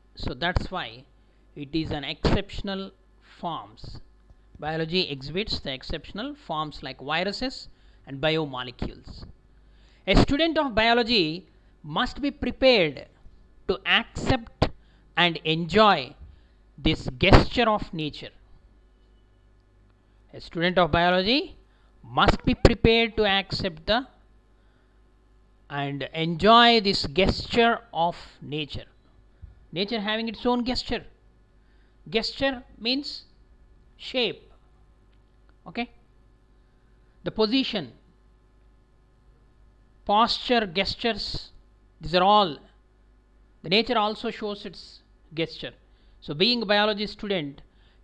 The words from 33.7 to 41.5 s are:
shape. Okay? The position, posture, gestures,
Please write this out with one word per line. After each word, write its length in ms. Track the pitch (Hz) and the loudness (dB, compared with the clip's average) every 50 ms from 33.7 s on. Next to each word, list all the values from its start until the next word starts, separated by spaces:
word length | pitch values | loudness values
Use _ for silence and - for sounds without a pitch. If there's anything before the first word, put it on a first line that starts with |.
| - - _ _ _ - | -20 -20 _ _ _ -20
shape. 520 | - - - 262 240 190 - - - - - - _ _ _ _ _ _ _ _ _ _ _ _ _ _ _ _ _ _ - _ - | -14 -8 -4 -2 -2 -2 -4 -6 -14 -20 -20 -20 _ _ _ _ _ _ _ _ _ _ _ _ _ _ _ _ _ _ -20 _ -20
Okay? 240 | - 160 240 240 247 - - _ _ _ _ _ _ _ _ _ _ _ _ _ _ _ _ _ _ _ _ _ _ _ _ - | -14 -8 -8 -8 -8 -10 -20 _ _ _ _ _ _ _ _ _ _ _ _ _ _ _ _ _ _ _ _ _ _ _ _ -10
The 60 | 170 | -6
position, 640 | - 220 214 208 233 269 254 - - 202 147 113 - - _ _ _ _ _ _ _ _ _ _ _ _ _ _ _ _ _ _ _ _ _ _ _ _ _ _ - _ _ _ _ _ - _ _ _ _ _ _ _ - | -2 0 0 2 2 0 0 -2 -4 -6 -8 -10 -14 -20 _ _ _ _ _ _ _ _ _ _ _ _ _ _ _ _ _ _ _ _ _ _ _ _ _ _ -20 _ _ _ _ _ -20 _ _ _ _ _ _ _ -4
posture, 600 | - 202 208 233 220 - - - - 247 233 214 | 0 2 4 4 2 0 -2 -2 0 0 0 0
gestures, 840 | 190 156 185 190 - - - - 233 214 208 - - - - - - | 0 -2 -4 -4 -4 -4 -4 -4 -4 -4 -4 -6 -8 -8 -10 -12 -14